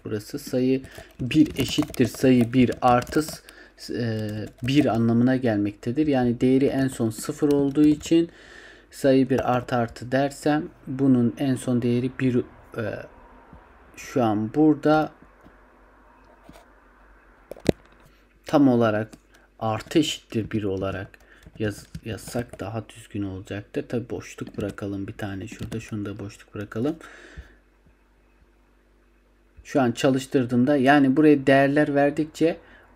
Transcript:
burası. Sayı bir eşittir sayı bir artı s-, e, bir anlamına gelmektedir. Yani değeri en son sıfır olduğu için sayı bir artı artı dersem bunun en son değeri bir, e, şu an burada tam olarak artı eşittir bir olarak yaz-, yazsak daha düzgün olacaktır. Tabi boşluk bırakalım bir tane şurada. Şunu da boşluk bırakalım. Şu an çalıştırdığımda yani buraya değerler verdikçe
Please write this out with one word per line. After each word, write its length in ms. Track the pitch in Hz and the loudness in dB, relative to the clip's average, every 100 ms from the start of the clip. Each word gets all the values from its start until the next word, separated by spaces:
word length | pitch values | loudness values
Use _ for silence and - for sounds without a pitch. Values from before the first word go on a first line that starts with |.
| 110 | -8
burası. 340 | 107 - 143 | -8 -8 -12
Sayı 420 | - 127 131 131 135 - - - | -6 -2 0 0 -4 -18 -20 -10
bir 360 | 127 151 147 - | 0 4 4 2
eşittir 480 | 123 - 147 - 117 | -2 -2 -2 0 -2
sayı 480 | - 135 127 120 | 2 4 4 4
bir 180 | 131 120 - | 4 2 2
artı 420 | 123 123 - 156 | 2 2 2 -2
s-, 200 | 151 - - - - - - | -4 -8 -18 -20 -20 -20 -10
e, 360 | - 120 110 107 107 104 - 123 | -6 -4 -4 -6 -8 -10 -8 0
bir 180 | 143 127 | 2 2
anlamına 500 | 113 113 117 123 131 | 2 2 4 4 2
gelmektedir. 720 | 123 104 101 - 120 131 151 | 2 0 -2 -4 -4 -2 0
Yani 340 | 131 123 120 | 2 0 2
değeri 240 | 127 131 139 | 2 4 2
en 220 | 135 131 | 0 -2
son 220 | - 113 | -2 -4
sıfır 420 | 113 - 151 147 | -4 -8 -2 0
olduğu 340 | 143 139 143 151 | 2 2 4 4
için 440 | 151 - 165 170 - - - - - _ | 4 2 2 2 -4 -20 -20 -20 -20 _
sayı 380 | - 139 131 131 | -2 2 4 4
bir 260 | 131 - 123 | 0 0 -2
artı 200 | 117 123 | -2 -2
artı 360 | 117 - 117 | -2 -6 -4
dersem 520 | 131 139 - 151 151 175 - - | -2 -2 -2 -2 -2 -4 -12 -10
bunun 460 | 131 135 127 120 - | -2 2 4 2 0
en 180 | 143 123 | -2 -2
son 260 | 131 123 | -2 -2
değeri 300 | 120 120 127 - | 0 0 -2 -2
bir, 160 | 131 123 - - - - | 0 0 -2 -8 -14 -8
e, 60 | 104 - - - - - - - - _ - - | -8 -8 -12 -20 -20 -20 -20 -20 -20 _ -20 -20
şu 280 | - 135 | -8 -2
an 300 | 113 104 110 | 0 0 -2
burada 580 | 147 156 143 147 156 151 - - _ - - _ _ _ _ _ _ _ _ - - - _ _ _ - - _ _ _ - - - _ _ - _ _ _ - | 2 4 4 2 2 0 -8 -20 _ -20 -20 _ _ _ _ _ _ _ _ -20 -20 -20 _ _ _ -20 -20 _ _ _ -4 -2 -2 _ _ -20 _ _ _ -2
tam 220 | 151 135 | 4 4
olarak 400 | 120 113 107 110 - _ _ _ _ | 4 2 0 -4 -10 _ _ _ _
artı 400 | 110 107 - 165 | -6 -6 -2 0
eşittir 520 | - - - 117 101 | 0 -4 -8 -6 -4
bir 120 | 110 | -4
olarak 440 | 101 95 95 95 101 - _ - - - | -4 -4 -4 -6 -12 -18 _ -20 -20 -8
yaz-, 280 | 107 101 - - 110 | -6 -6 -14 -16 -12
yazsak 540 | 98 - 120 120 - | -12 -10 -8 -8 -10
daha 240 | 95 110 110 | -10 -10 -12
düzgün 340 | - - 104 | -16 -14 -8
olacaktır. 640 | 98 95 107 101 - 143 - | -8 -10 -10 -12 -10 -10 -8
Tabi 200 | 120 123 | -8 -8
boşluk 480 | 92 - - 123 - | -10 -12 -14 -14 -8
bırakalım 500 | 104 - 101 101 98 | -8 -8 -10 -8 -10
bir 60 | |
tane 340 | - 101 98 101 | -10 -10 -10 -12
şurada. 320 | - 110 113 | -12 -10 -10
Şunu 260 | - 107 104 | -10 -10 -8
da 140 | 101 | -10
boşluk 360 | 101 - - 107 | -14 -16 -16 -14
bırakalım. 400 | 101 110 135 - - - - - - _ _ _ _ _ _ _ _ _ _ _ _ _ _ _ _ _ _ _ _ - | -10 -6 -6 -6 -12 -20 -20 -20 -20 _ _ _ _ _ _ _ _ _ _ _ _ _ _ _ _ _ _ _ _ -20
Şu 180 | - 147 | -6 -2
an 100 | 123 | 0
çalıştırdığımda 840 | 117 139 131 135 143 120 123 127 147 | 0 0 0 0 -2 0 2 2 2
yani 400 | 127 147 135 139 | 4 4 4 4
buraya 300 | 151 143 135 | 6 6 6
değerler 480 | 135 139 147 147 143 | 4 4 2 2 2
verdikçe 640 | 143 147 151 - 160 175 - - _ | 2 0 -6 0 0 0 -10 -20 _